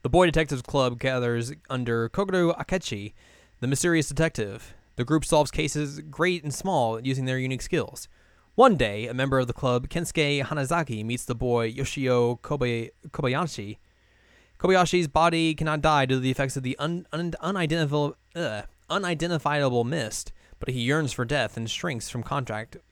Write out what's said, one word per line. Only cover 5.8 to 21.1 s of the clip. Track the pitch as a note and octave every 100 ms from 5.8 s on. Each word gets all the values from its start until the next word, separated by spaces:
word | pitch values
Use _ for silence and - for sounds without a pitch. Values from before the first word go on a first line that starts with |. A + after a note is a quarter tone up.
| D3 D3
great | D3+ C#3 F3 F3
and | D3
small | C3 F#3+ E3 A#2 A2+
using | C3 C3+
their | C3 C3
unique | C3 C3
skills. | - E3 A2 - - _ _ _ _ -
One | B3+ E3+
day, | A2+ G#2 A#2
a |
member | B2 C3+ C3+
of | B2
the |
club, | A#2 C3 B2 B2+
Kensuke | E3 E3+ - D3 C#3+
Hanazaki, | B2 D3+ C3+ E3+ C#3+ A2
meets | A2 B2
the | - A#2
boy | B2+ A#2+ A2+
Yoshio | B2+ C3+ - B2+ B2 A#2+ A#2+
Kobe-, | - D3 B2 A#2 A2+ _ D#3
Kobayashi. | - C3 C3+ F3 - G2+ G#2+ _ _ _ _ _ _ _ _
Kobayashi's | F3+ F#3 F3 F3+ D#3+
body | D#3 E3 E3+ E3
cannot | D#3 D#3 D3+
die | D#3 D3
due | C3+ C3
to |
the | C3
effects | B2+ C3+ C3+
of |
the | B2+ C3+
un-, | D3 F3 E3+
un-, | D#3 E3+ D#3
unidentifiable, | D#3+ G3 D#3+ E3 D3+ D3 D3 - _
uh, | E3+ D3+ G#2+ - _ _
unidentifiable | F3+ F#3 D#3+ E3+ E3 C#3+ D3 C3+ B2
mist, | A#2 D#3+ A2 - - - _ -
but | -
he | B2+
yearns | A#2+ D3+ C#3+